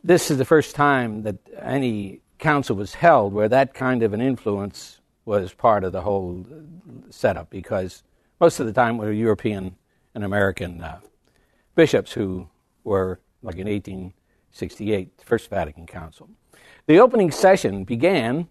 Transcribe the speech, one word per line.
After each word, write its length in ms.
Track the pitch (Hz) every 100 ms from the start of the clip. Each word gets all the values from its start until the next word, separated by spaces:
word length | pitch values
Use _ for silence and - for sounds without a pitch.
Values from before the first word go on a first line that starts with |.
This 300 | 170 175 -
is 60 | 139
the 80 |
first 300 | 123 160 -
time 480 | - 143 135 117 107
that 160 | 107 95 _ -
any 600 | 123 135 127 107 98 - _ _
council 380 | 156 143 127 98
was 160 | 101
held 400 | - 170 143 101
where 160 | 101 107
that 240 | 131 131
kind 280 | - 131 127
of 120 | 113
an 80 | 104
influence 800 | 131 123 110 101 101 - - _ _ _
was 300 | - 101 90
part 300 | _ 120 104
of 80 | 95
the 100 | 92
whole 420 | 98 98 90 90 90 160 156 165 - 117 -
setup, 360 | - 117 87 85
because 500 | 98 - 101 92 - _ _ _ _
most 200 | 170 -
of 60 |
the 80 | 117
time 240 | 104 117 117
were 140 | 107
European 640 | 107 113 101 107 101 92 92 _ _ _
and 80 | -
American, 580 | 101 104 98 90 87 87
uh, 180 | 82 78 - _ _ _ _ _ _
bishops 360 | - 156 113 -
who 380 | 120 98 92 87 _ _ _
were, 360 | - 98 92 90 _ _
like 140 | 95 87
in 100 | 101
eighteen 460 | 104 101 95 92 _ _ _ _
sixty-eight, 680 | - 92 - 104 101 87 _
the 40 |
First 240 | - 113 -
Vatican 340 | 98 78 80
Council. 420 | 82 87 80 _ - _ _ _ - _ -
The 120 | 165
opening 300 | 247 247 175
session 540 | - 190 190 110 98
began 640 | 95 117 165 180 117 139 170